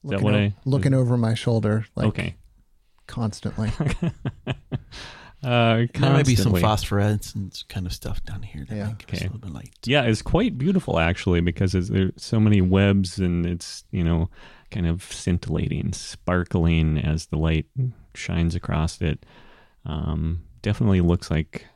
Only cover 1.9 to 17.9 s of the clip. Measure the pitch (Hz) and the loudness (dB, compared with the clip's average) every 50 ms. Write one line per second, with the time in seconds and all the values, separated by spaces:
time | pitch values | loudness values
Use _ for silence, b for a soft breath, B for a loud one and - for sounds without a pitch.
1.9 | _ - - 110 - - 87 87 85 - - - _ _ _ _ _ _ _ _ | _ -2 -2 0 0 -2 -6 -6 -8 -10 -20 -20 _ _ _ _ _ _ _ _
2.9 | _ _ _ - - 123 117 107 104 - - 113 - - 110 107 - - 147 143 | _ _ _ -12 -6 -4 -4 -4 -6 -6 -8 -8 -4 -4 -4 -4 -2 -2 -2 -2
3.9 | - - - 160 - - - 127 - - - 120 127 - - - 135 - - B | -2 -2 -4 -4 -6 -6 -10 -10 -10 -8 -8 -8 -8 -8 -8 -10 -10 -10 -10 B
4.9 | B B B B B B B B B - 139 127 120 120 117 117 113 113 120 120 | B B B B B B B B B -8 -4 0 2 4 4 4 4 4 2 0
5.9 | - - 131 135 139 147 143 131 123 101 95 107 101 87 87 107 107 104 - - | 0 2 4 4 4 4 4 4 4 4 4 4 4 4 4 4 2 0 0 0
6.9 | 101 101 101 104 107 104 - - - 107 98 90 - - - - - 101 90 90 | 0 2 2 2 0 0 -4 -8 -8 -8 -10 -8 -12 -16 -16 -10 -8 -6 -6 -6
7.9 | - - - - - - - - 104 98 - - - 76 67 - 107 104 - 104 | -8 -8 -6 -6 -4 -4 -4 -6 -8 -10 -12 -12 -12 -14 -12 -10 -8 -6 -6 -6
8.9 | 110 101 - - - - - 95 - 110 - 95 76 - - - _ _ - 117 | -8 -10 -10 -10 -6 -6 -6 -6 -8 -10 -12 -12 -14 -14 -16 -18 _ _ -2 0
9.9 | 135 147 123 113 110 - - - - 165 240 233 - 123 135 180 190 185 - - | 2 2 4 2 0 0 0 0 2 2 2 0 -2 0 0 2 2 0 0 0
10.9 | 82 82 82 85 92 - - 95 87 87 85 87 85 - 98 90 95 92 87 104 | 0 2 2 2 0 0 0 2 2 2 2 0 0 0 0 0 2 0 0 0
11.9 | 107 98 95 90 - - - - - 110 107 107 104 98 92 90 95 95 98 101 | 0 0 0 0 -2 -8 -6 -2 2 4 4 6 6 4 4 4 6 6 6 6
12.9 | 98 98 95 90 - 98 95 90 87 85 85 87 87 87 - - - - - _ | 4 4 2 0 -2 -2 0 0 2 0 0 -2 -4 -6 -8 -14 -16 -18 -14 _
13.9 | - 95 85 82 85 82 85 - B B B B B B B B - 107 87 82 | -4 0 2 2 2 2 0 -2 B B B B B B B B -6 -2 0 0
14.9 | 85 90 - - - - - 92 87 85 - - 80 78 - - - - - - | -2 -2 -6 -12 -14 -6 -2 -2 -2 -2 -2 -4 -4 -2 -2 -2 -2 -2 -4 -4
15.9 | 95 - - - - - - - 90 90 87 - - 90 82 85 82 82 78 78 | -6 -6 -10 -14 -16 -8 -4 -2 0 0 0 0 0 2 2 4 4 4 2 2
16.9 | 76 73 64 76 78 78 - _ - 78 80 80 80 78 71 _ _ 131 131 123 | 0 0 0 -2 -2 -2 -4 _ -4 -2 0 2 0 0 -2 _ _ -4 -4 -4